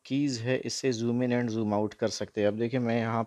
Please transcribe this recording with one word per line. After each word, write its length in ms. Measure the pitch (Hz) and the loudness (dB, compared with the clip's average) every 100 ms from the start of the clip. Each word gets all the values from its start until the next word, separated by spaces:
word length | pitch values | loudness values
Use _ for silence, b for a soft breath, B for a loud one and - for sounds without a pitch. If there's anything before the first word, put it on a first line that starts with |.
| - | -4
कीज़ 340 | 135 147 123 | 0 0 -2
है 140 | 117 127 | -2 -2
इससे 340 | 120 - 135 | -2 -2 -2
ज़ूम 300 | 113 117 120 | 0 0 0
इन 180 | 123 120 | 2 2
and 100 | 123 | 0
ज़ूम 240 | 110 107 | 0 0
आउट 200 | 104 107 | 2 0
कर 140 | - 110 | 0 -2
सकते 300 | - 101 - | -2 -6 0
हैं। 80 | 104 | 2
अब 100 | 107 | 2
देखिए 220 | 117 127 | 0 0
मैं 180 | 120 117 | 0 0
यहाँ 240 | 113 113 | 0 0